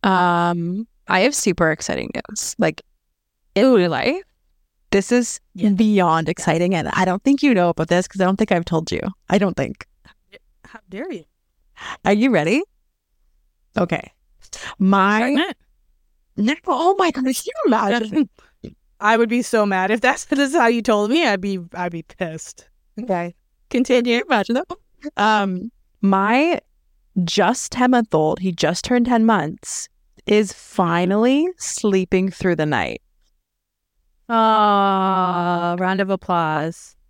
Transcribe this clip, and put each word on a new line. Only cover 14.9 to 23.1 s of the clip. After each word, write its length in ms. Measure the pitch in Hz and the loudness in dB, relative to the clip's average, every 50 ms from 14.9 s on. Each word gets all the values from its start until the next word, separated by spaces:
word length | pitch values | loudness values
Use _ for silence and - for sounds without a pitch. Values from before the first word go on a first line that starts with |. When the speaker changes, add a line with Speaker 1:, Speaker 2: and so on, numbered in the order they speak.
| 196 196 190 196 208 214 | 4 4 4 4 2 2
Speaker 2:
Pregnant? 360 | 233 254 285 262 330 392 311 _ _ _ _ _ _ _ _ _ _ _ _ _ _ _ _ - | 0 0 0 0 0 -2 -4 _ _ _ _ _ _ _ _ _ _ _ _ _ _ _ _ -4
Speaker 1:
No, 160 | 208 220 294 - _ - | -2 -2 -2 -2 _ -4
oh 280 | 330 247 320 349 392 392 | -2 0 2 2 2 2
my 100 | 381 339 | 2 0
God, 140 | - - 262 | 0 -2 -2
can 80 | 254 262 | -2 -2
you 180 | - - - 523 659 605 | -4 -6 -10 -10 -2 0
imagine? 640 | 381 233 220 202 202 196 240 226 220 208 311 277 190 _ _ _ _ _ _ - | 2 2 2 2 0 0 -2 -2 -2 -2 -2 -2 -2 _ _ _ _ _ _ -20
Speaker 2:
<laughs> 360 | - 71 _ _ _ _ _ | -20 -20 _ _ _ _ _
I 180 | - 208 226 226 | 2 2 4 4
would 120 | 233 226 | 2 2
be 120 | 226 247 | 0 -2
so 240 | 240 - - 220 214 | -2 0 0 0 2
mad 240 | 202 196 185 185 190 | 2 0 0 0 0
if 100 | 214 233 | -2 0
that's, 240 | - 254 285 - - | 2 0 0 0 -4
<laughs> 0 | |
this 120 | - 311 269 285 269 | -4 0 0 0 0
is 40 | 269 | 2
how 120 | 349 254 233 | 2 2 2
you 160 | 247 240 214 | 2 0 0
told 260 | - 220 208 208 208 | 0 0 0 2 2
me. 160 | 247 320 349 | 0 2 2
I'd 160 | 254 202 190 | 2 0 0
be, 160 | 185 202 196 185 175 170 - | -2 -4 -6 -6 -8 -12 -10
I'd 180 | 175 180 180 | -8 -8 -8
be 120 | 170 170 160 | -8 -10 -14
pissed. 680 | _ - _ 185 165 160 160 - - - - - _ _ _ _ _ _ - | _ -10 _ -8 -8 -8 -12 -16 -16 -20 -20 -20 _ _ _ _ _ _ -14
Speaker 1:
Okay. 320 | 220 254 | -6 -4